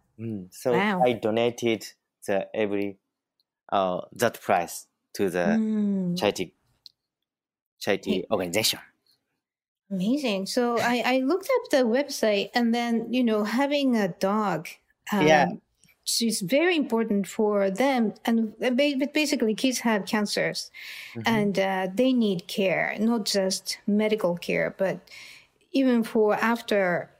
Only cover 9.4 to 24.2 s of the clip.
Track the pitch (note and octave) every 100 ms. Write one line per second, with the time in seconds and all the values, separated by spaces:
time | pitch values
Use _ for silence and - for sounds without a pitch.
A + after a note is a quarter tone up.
9.4 | _ _ _ _ - F#3+ G3 C#4+ B3+ G3
10.4 | F#3+ B3+ A#3+ A#3 A#3 B3 A#3+ C4 C4 F#4
11.4 | - B4+ A#4+ C#4 B3 B3 C#4+ - A3 G3+
12.4 | - A#3+ A#3 A#3+ A#3+ A#3 - B3 A#3+ G#3+
13.4 | G#3 A3+ C#4 C#4+ C4+ A#3 F#3+ - G3 G#3+
14.4 | G3+ D#3+ E3+ - _ _ - G3+ D3+ D3+
15.4 | C#3 - _ _ _ _ - - A3+ A3
16.4 | F3+ C#4 F4 E4 C4+ A3+ A3 G3+ F#3+ -
17.4 | G#3+ G3+ G3 F#3+ C4+ B3+ G#3+ - - A3+
18.4 | A3 - B3 B3 D4 C4+ C#4+ D4+ D4 D4
19.4 | A3 G#3 C4 B3 A#3+ G#3+ F3+ G#3+ G#3 -
20.4 | E3+ E3+ - - - - - A#2 A2+ A3+
21.4 | G#3 F#3+ F#3+ F#3+ F#3+ G3 C4 B3+ G#3 F3+
22.4 | - - F#3+ D3+ - - A3 A#3 G3+ G3+
23.4 | F#3+ F#3+ - - - G#3 G#3+ G#3+